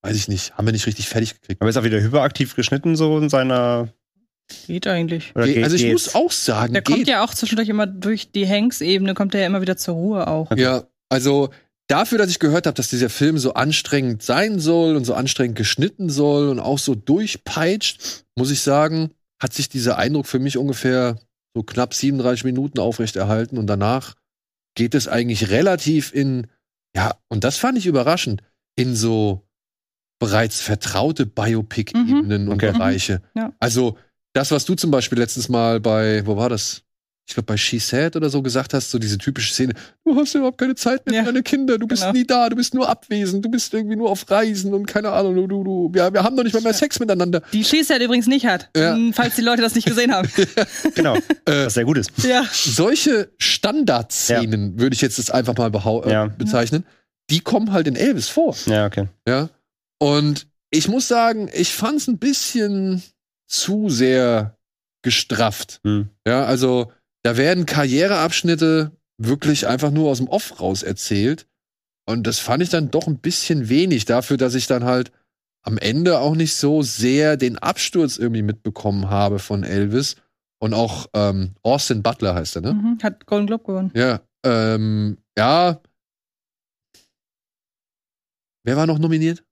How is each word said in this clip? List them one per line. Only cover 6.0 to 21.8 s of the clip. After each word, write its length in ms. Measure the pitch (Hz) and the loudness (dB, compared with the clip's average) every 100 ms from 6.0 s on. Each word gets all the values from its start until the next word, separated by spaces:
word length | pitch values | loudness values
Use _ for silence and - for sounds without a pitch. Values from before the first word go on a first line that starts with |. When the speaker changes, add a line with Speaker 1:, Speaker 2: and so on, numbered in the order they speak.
| - | 2
Speaker 1:
muss 100 | 214 | 0
auch 160 | 339 | 0
sagen, 400 | - - 107 117 | 0 -2 0 0
Speaker 3:
Der 80 | 127 | 0
kommt 160 | 190 277 | 2 2
Speaker 1:
geht. 80 | 269 | 2
Speaker 3:
ja 140 | 226 220 | 2 0
auch 80 | |
zwischendurch 340 | - 226 226 220 | -2 -2 -2 0
immer 160 | 214 208 | 0 -2
durch 460 | 190 196 220 - | -4 -4 -4 -4
die 160 | 202 190 | -2 0
Hanks-Ebene, 680 | 208 233 - 156 190 190 | 2 0 0 0 0 0
kommt 220 | 185 196 202 | 0 -2 0
er 60 | |
ja 60 | 180 | 0
immer 140 | 196 | 0
wieder 140 | 185 180 | -2 -2
zur 180 | - 165 | -4 -2
Ruhe 320 | 185 208 165 | -2 -2 -2
auch. 220 | 160 160 139 | -2 -2 2
Speaker 1:
Ja, 300 | 127 127 - _ _ | 2 0 -4 _ _
also 400 | 127 135 139 139 - _ _ - | 0 2 2 0 -6 _ _ -2
dafür, 300 | 135 226 233 | 0 2 2
dass 100 | 196 | 2
ich 80 | 170 | 2
gehört 260 | 151 165 170 | 2 4 2
habe, 60 | 135 | -2
dass 120 | 117 | -2
dieser 200 | 123 123 | 0 0
Film 280 | - 143 160 | 2 2 2
so 140 | 127 - | 0 0
anstrengend 680 | 135 151 - 143 127 110 | 0 0 0 0 0 -4
sein 360 | - 127 214 202 | 0 0 2 0
soll 360 | 156 170 165 151 | 2 4 4 2
und 100 | 123 | 0
so 80 | 120 | -2
anstrengend 400 | 131 - 123 110 | -2 0 -2 0
geschnitten 540 | 107 - 175 - 180 | -2 0 -2 -2 -4
soll 400 | 139 147 147 143 | 2 2 4 2
und 100 | 127 | 0
auch 180 | - 139 | -2 -2
so 140 | - 117 | -2 -2
durchpeitscht, 1300 | - 170 214 - - - 165 208 - - - - _ - | 2 2 2 -6 -8 -2 0 0 -4 -6 -14 -14 _ -4
muss 140 | 131 | -2
ich 100 | 143 | 0
sagen, 500 | 147 143 156 160 160 _ _ _ | 2 2 2 0 -4 _ _ _
hat 120 | - | -6
sich 160 | - 139 | -4 -6
dieser 280 | 131 120 - | -2 -2 0
Eindruck 280 | 113 147 135 | 0 0 -2
für 120 | 131 | -2
mich 180 | 139 131 | -2 -2
ungefähr 600 | 143 123 127 127 123 113 _ _ _ 120 | -2 -2 0 2 0 -4 _ _ _ -8
so 60 | |
knapp 300 | 107 117 | -4 -2